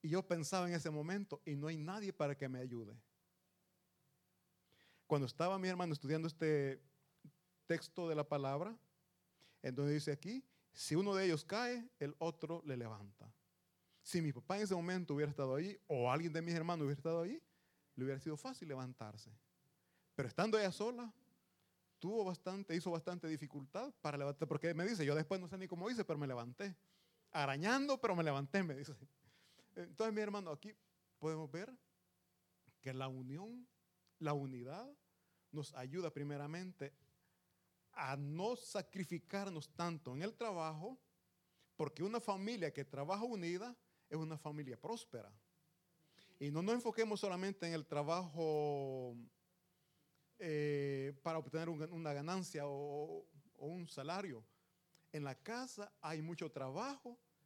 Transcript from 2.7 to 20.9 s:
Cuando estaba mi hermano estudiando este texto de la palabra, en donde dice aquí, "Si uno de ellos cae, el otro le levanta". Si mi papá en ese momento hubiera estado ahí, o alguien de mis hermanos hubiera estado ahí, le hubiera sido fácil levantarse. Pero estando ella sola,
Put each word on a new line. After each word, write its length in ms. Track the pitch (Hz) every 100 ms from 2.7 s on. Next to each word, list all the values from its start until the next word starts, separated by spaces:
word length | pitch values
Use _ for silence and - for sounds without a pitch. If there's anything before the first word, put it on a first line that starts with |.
| 120 107 113 _ _ _ _ _ _ _ _ _ _ _ _ _ _ _ _ _ _ - _ _
Cuando 180 | 147 131
estaba 320 | - 175 190
mi 100 | 185
hermano 260 | 180 175
estudiando 340 | 147 135 156 165
este 520 | 160 160 151 139 135 _ _ _ _ 143 _ _ _ -
texto 400 | 165 - - 170
de 60 | 151
la 120 | 143
palabra, 480 | 143 139 139 190 226 _ _ _ _ _ _ - _
en 140 | 135 127
donde 180 | 143
dice 180 | 151 151
aquí, 320 | 143 175 254 - _ _
"Si 220 | - - 151
uno 180 | 202
de 120 | 190 190
ellos 200 | 156 -
cae, 420 | 202 240 247 240 _
el 160 | 143 151
otro 460 | 165 165 156 170 156
le 100 | 127
levanta". 560 | 117 107 101 - 107 - _ _ _ _ _ _
Si 220 | - 180
mi 100 | 156
papá 240 | 127 - 196
en 60 |
ese 100 | 214
momento 400 | 185 170 185 170
hubiera 160 | 143 147
estado 240 | 147 135
ahí, 260 | 135 185 208 -
o 260 | 139 120
alguien 220 | 139 170
de 80 | 160
mis 140 | 165 170
hermanos 300 | 165 - 143
hubiera 120 | 143
estado 240 | 160 165
ahí, 180 | 175 320 _ _ _ _ _ -
le 80 |
hubiera 160 | 131 135
sido 160 | 151 151
fácil 300 | 262 254 160
levantarse. 640 | 135 127 123 107 107 - 107 _ _ _ _ _ _ _ -
Pero 120 | 127
estando 300 | - 214 214
ella 140 | 196
sola, 420 | - 214